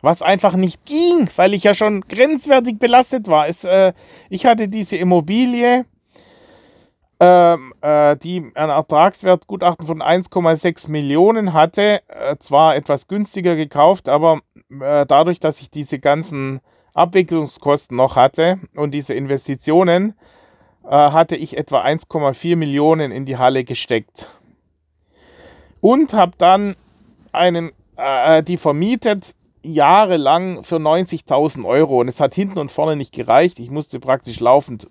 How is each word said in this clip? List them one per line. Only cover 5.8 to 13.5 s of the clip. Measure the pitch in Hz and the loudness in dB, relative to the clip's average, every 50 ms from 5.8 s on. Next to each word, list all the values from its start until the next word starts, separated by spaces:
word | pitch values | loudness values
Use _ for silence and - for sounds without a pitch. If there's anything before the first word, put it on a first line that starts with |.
| 247 _ _ _ _ _ _ _ _ _ _ _ _ _ _ _ _ _ _ _ _ _ _ _ _ _ _ _ | -2 _ _ _ _ _ _ _ _ _ _ _ _ _ _ _ _ _ _ _ _ _ _ _ _ _ _ _
ähm, | 175 180 180 180 175 170 170 160 131 131 - _ | 4 6 6 6 6 4 2 0 -4 -16 -20 _
äh, | - 147 151 147 147 147 147 | -2 0 2 4 4 2 2
die | 139 - 165 180 180 156 120 _ | 0 -4 -8 -8 -8 -8 -10 _
ein | 127 151 156 | -6 -4 -2
Ertragswertgutachten | 143 147 156 _ 160 151 160 202 - - - 190 180 175 _ _ 202 190 180 175 170 _ 160 | -2 -2 -2 _ 2 2 2 2 2 -2 0 0 0 0 _ _ -10 -2 -2 -2 -2 _ -8
von | 151 165 156 | -10 -8 -6
eins | - - 165 185 185 - | -2 0 0 0 -2 -4
Komma | - 190 175 165 165 | -6 -2 0 0 0
sechs | 160 - 180 160 - - 151 | 0 -2 -4 -6 -6 -12 -8
Millionen | 151 151 147 139 139 156 180 208 226 226 214 185 | -8 -6 -4 -2 0 2 2 2 2 0 -2 -2
hatte, | 156 160 156 165 _ - 202 208 208 190 _ _ | 2 2 0 2 _ -2 0 0 0 -2 _ _
äh, | - - - 131 151 - | -16 -10 -6 -6 -6 -8
zwar | - - 139 143 160 160 147 139 | -6 0 2 4 4 4 2 0
etwas | 143 - 147 139 - _ | -2 -4 -6 -6 -6 _
günstiger | 190 208 208 196 - 202 175 175 | -8 -8 -8 -8 -8 -6 -4 -2